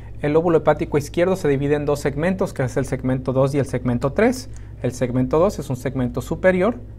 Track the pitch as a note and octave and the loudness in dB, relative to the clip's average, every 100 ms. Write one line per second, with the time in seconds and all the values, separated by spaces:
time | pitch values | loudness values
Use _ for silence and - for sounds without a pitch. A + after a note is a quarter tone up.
0 | - - D3 D#3 F3 D#3+ C#3 D#3 E3+ D3 | -14 -6 2 2 4 4 4 2 0 0
1 | D3 - F3+ F#3 D3 C3+ C#3+ D3 D3 C#3+ | 0 0 2 2 2 2 2 0 2 0
2 | D3 C3 F3 F#3 G3+ - B2+ - C3 C3+ | 0 0 0 0 -2 -2 -2 -2 -2 -2
3 | B2+ C3 C3 B2+ C3+ C#3+ B2 B2 B2 A#2 | -2 -2 0 2 2 2 0 -2 0 0
4 | C#3 D3+ A3+ B3 - - - - B2 - | 0 2 2 2 -6 -14 -14 -6 -6 -2
5 | B2 B2+ B2+ D#3 F#3+ - C#3 B2+ C#3 C3 | -2 0 2 2 2 0 -6 -6 -4 -2
6 | B2 B2+ - D#3+ F#3 F#3 G3 A#3+ - | -2 -4 -6 0 2 4 2 -2 -8